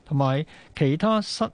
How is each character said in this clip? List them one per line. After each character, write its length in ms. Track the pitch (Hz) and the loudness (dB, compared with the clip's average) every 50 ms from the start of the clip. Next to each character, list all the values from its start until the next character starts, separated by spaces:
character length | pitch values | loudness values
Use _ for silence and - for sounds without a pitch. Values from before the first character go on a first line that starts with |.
| _ | _
同 100 | - 156 | -4 0
埋 300 | 139 139 131 131 139 156 - - - - - - | 0 2 2 0 -2 -4 -6 -12 -20 -20 -20 -4
其 220 | - 151 135 143 | 0 2 2 2
他 240 | 160 - 220 220 214 | 2 2 0 0 0
室 240 | 202 - - - 226 - | -2 -4 -4 -4 -4 -6